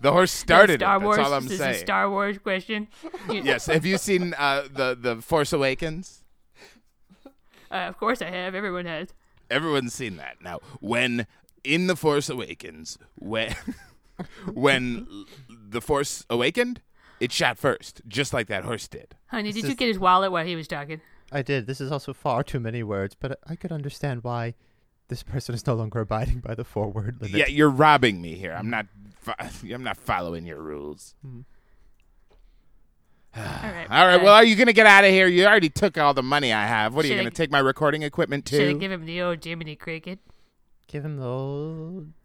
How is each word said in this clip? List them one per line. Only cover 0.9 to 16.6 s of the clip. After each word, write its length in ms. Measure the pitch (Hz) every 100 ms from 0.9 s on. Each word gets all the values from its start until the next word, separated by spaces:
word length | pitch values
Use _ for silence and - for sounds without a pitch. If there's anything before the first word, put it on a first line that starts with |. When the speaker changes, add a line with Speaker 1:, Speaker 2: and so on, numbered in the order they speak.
| 196
Speaker 1:
it. 60 |
Speaker 2:
Wars? 120 | 202 208
Speaker 1:
That's 100 | 143
all 60 |
I'm 80 | 139
Speaker 2:
Is 40 | 131
this 80 | 196
Speaker 1:
saying. 140 | 139 110
Speaker 2:
a 20 |
Star 320 | 87 196 196
Wars 260 | 196 202 196
question? 500 | 214 190 185 214 214 - 320 359 196
You 120 | 214
Speaker 1:
Yes. 220 | 139 127 -
Have 200 | 160 175
you 100 | 190
seen, 380 | - 185 180 156
uh, 260 | 143 139
the, 360 | 139 139 131 123
the 220 | 123 117
Force 300 | 113 165 147
Awakens? 720 | 165 135 131 165 160 190 - _ _ _ _ - _ _ _ _ 190 277 _ _ _ -
Speaker 2:
Uh, 40 | 190 180
of 100 | 185
course 240 | 208 254
I 80 | 170
have. 260 | 180 180 185
Everyone 300 | 202 180 175
has. 240 | 160 180 - _ _ _
Speaker 1:
Everyone's 420 | 127 160 147 123
seen 220 | - 120 87
that. 260 | 67 60
Now, 160 | 90 85 - -
when 480 | 98 117 127 120 110 _ _ _
in 240 | 131 156 180
the 80 |
Force 340 | 175 156 147 147
Awakens, 720 | 131 92 82 90 78 80 - - -
when, 340 | - 110 110 - - - - _
<laughs> 480 | _ _ 175 - 185
when 540 | 117 139 135 123 117 240
l-, 160 | 98 98 - 135
the 320 | 117 101 110
Force 460 | - 143 143 - -
awakened, 520 | 117 127 -